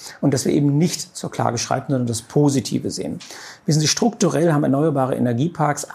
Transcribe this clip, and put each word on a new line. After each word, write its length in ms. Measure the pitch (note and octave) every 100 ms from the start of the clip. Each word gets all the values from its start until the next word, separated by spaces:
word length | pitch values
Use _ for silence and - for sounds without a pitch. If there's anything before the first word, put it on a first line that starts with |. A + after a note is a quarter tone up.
| - -
und 140 | C#3+
dass 100 | B2+
wir 80 | D3
eben 260 | D3 C#3+ C#3+
nicht 380 | F3 - - -
zur 160 | -
Klage 260 | - A#2 A#2
schreiten, 340 | - C3 B2+
sondern 140 | C3 A#2+
das 160 | A2
Positive 680 | - D3 D3 C3 G#2 B2+ G2+
sehen. 300 | - - - - - - - -
Wissen 140 | D3+
Sie, 80 | D3+
strukturell 640 | - A3+ - E3 D#3 E3+
haben 120 | D3
erneuerbare 520 | C#3+ C3+ D#3+ C#3 C3 A#2+
Energieparks 720 | B2 A#2 E3+ E3+ D3 D3 -